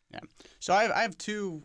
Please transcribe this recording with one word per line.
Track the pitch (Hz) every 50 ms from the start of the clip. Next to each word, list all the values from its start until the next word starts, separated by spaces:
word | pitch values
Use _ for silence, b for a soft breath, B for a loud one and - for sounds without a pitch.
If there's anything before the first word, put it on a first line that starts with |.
| _ _ -
Yeah. | - - - B B B B B B
So | - - 175
I | 196 220
have, | 220
I | - - 226
have | 226 180 -
two | - - 214 214 202 190 165 151 139